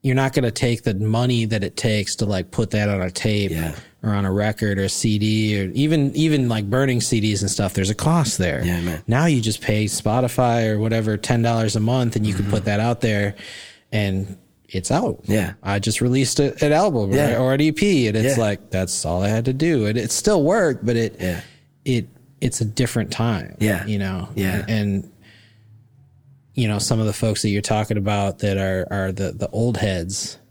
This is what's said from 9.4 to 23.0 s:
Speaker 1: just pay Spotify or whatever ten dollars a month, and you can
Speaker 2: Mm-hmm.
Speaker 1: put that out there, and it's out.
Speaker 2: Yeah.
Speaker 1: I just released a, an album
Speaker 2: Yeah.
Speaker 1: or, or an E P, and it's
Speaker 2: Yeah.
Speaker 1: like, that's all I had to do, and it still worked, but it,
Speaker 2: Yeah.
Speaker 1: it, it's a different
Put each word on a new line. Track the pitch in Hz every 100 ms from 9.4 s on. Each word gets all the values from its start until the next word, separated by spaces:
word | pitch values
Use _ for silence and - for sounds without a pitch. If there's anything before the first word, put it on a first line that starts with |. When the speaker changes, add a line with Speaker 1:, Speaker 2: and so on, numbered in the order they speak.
Speaker 1:
just | 110 104
pay | - 107 107
Spotify | - 107 117 123 120 123 117 110
or | 107
whatever | 110 113 110 104
ten | - 120
dollars | 117 117 110
a | 110
month, | 110 127 120
and | 110
you | 107
can | 92
Speaker 2:
Mm-hmm. | 98
Speaker 1:
put | 107 98
that | 104
out | 117 120
there, | 117 104 101 101 - - - - _
and | 110 101 95 98 - _ _ _
it's | 95 -
out. | 151 226 -
Speaker 2:
Yeah. | - 107 85 95
Speaker 1:
I | 95 101
just | 101 104
released | 123 127 131 -
a, | 143 -
an | 147
album | 151 202 131 98
Speaker 2:
Yeah. | 127 147 233
Speaker 1:
or, | 127
or |
an | 135
E | 151
P, | 151 202 170 117
and | 107
it's | 120 131
Speaker 2:
Yeah. |
Speaker 1:
like, | 110 101 -
that's | 95 90 -
all | 76 87
I | 101
had | 110 120
to |
do, | 131 165 151 104
and | 110
it | 107
still | - - 202
worked, | 147 220 175 127 123
but |
it, | 117 113 -
Speaker 2:
Yeah. | 90 85 - - _ _
Speaker 1:
it, | - 123 - - - _
it's | 117 -
a |
different | 110 107 123 120